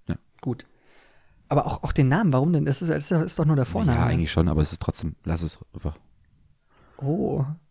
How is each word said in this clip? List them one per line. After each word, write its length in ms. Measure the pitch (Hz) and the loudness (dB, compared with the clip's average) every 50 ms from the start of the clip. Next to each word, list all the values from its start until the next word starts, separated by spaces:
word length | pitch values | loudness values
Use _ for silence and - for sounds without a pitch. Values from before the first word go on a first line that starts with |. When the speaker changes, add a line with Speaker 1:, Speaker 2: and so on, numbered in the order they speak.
| _ - | _ -8
Speaker 1:
Ja. 80 | - - - _ _ _ | -8 -8 -10 _ _ _
Speaker 2:
Gut. 260 | - 131 117 - - - _ _ _ _ _ - - _ _ _ _ _ _ _ _ _ | -8 -6 -6 -6 -10 -18 _ _ _ _ _ -20 -20 _ _ _ _ _ _ _ _ _
Aber 180 | - 135 - | 0 0 0
auch, 160 | - - - - | 0 -4 -4 -4
auch 100 | - - | -2 2
den 160 | 156 139 127 | 2 4 4
Namen, 240 | 143 175 226 170 131 | 4 4 4 4 4
warum 200 | 127 139 175 175 | 4 4 4 2
denn? 120 | 147 - | 2 2
Das 160 | 139 135 - | 0 -2 -2
ist, 100 | 180 160 | -2 -2
das 200 | 156 - 143 - | -2 -2 -2 0
ist 280 | 185 160 165 - - - | 0 0 0 0 -2 0
doch 60 | 160 | 2
nur 120 | 151 156 | 2 4
der 80 | 139 127 | 2 2
Vorname. 340 | - - 214 220 147 120 120 | 0 -2 0 0 2 2 2
Speaker 1:
Ja, 80 | - | 2
eigentlich 240 | - 80 85 82 78 | 2 2 0 0 0
schon, 180 | - 85 82 85 | 2 2 2 4
aber 140 | 76 76 76 | 4 2 2
es 100 | - - | 0 -2
ist 80 | - | -4
trotzdem, 360 | - - - - - 80 - - _ | -6 -6 -6 -4 -8 -8 -8 -8 _
lass 180 | 82 82 82 85 | -4 -4 -4 -4
es 160 | 78 - - - - - | -6 -8 -10 -16 -20 -18
einfach. 240 | - - - 80 - - _ _ _ _ _ _ _ _ _ _ _ _ _ _ _ - _ _ - | -10 -10 -10 -10 -10 -16 _ _ _ _ _ _ _ _ _ _ _ _ _ _ _ -20 _ _ -10
Speaker 2:
Oh. 460 | 139 139 160 208 208 208 - - 131 139 156 170 - _ | -6 -4 -4 -2 -2 -4 -2 -2 -4 -4 -6 -10 -14 _